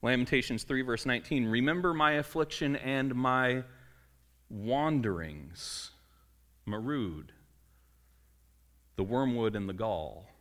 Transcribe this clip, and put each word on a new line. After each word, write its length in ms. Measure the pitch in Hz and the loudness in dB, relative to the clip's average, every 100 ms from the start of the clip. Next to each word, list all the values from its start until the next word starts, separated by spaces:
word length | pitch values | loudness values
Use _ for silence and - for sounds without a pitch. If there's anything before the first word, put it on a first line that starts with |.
Lamentations 600 | 117 127 123 139 120 113 | 4 2 4 2 2 -4
three, 180 | - 135 | -2 -2
verse 240 | 127 117 - | 0 -2 0
nineteen, 400 | 123 - 143 117 | -2 0 0 2
"Remember 480 | 113 135 170 180 | 4 4 2 0
my 180 | 165 151 | 4 4
affliction 640 | 151 147 160 151 - 147 139 | 4 0 -2 -2 0 0 0
and 400 | 127 135 135 123 | 0 0 0 2
my 480 | 127 127 127 127 127 - - - - _ _ _ _ | 4 4 4 2 -2 -14 -20 -20 -20 _ _ _ _
wanderings," 1400 | 107 107 131 156 151 113 90 80 73 73 87 - - - - _ _ _ _ _ _ - | -8 0 0 2 2 2 -2 -4 -10 -14 -14 -10 -10 -12 -18 _ _ _ _ _ _ -8
Marud, 640 | 104 113 147 104 78 - - - _ _ _ _ _ _ _ _ _ _ _ _ _ _ - | -6 -4 -2 -2 -6 -12 -20 -20 _ _ _ _ _ _ _ _ _ _ _ _ _ _ -6
the 60 | |
wormwood 520 | 98 120 135 120 113 104 | -2 0 0 2 0 0
and 140 | 98 | -4
the 40 | |
gall. 540 | 92 110 92 76 55 98 - | -4 -2 -2 -4 -10 -20 -20